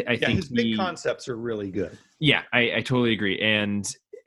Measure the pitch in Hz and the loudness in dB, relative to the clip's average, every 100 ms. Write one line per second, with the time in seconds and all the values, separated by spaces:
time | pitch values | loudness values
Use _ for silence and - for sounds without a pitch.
0 | 120 120 - 147 135 120 117 107 185 160 | 0 0 0 -2 0 0 0 0 -2 -4
1 | - - - 113 117 110 101 92 87 - | -6 -6 -6 -6 -4 -4 -4 -4 -6 -8
2 | _ - 151 98 - 123 117 101 107 127 | _ 0 4 4 4 2 2 0 0 2
3 | 120 107 104 92 107 107 104 101 98 - | 2 2 0 0 2 2 0 -2 -4 -8
4 | - - | -16 -20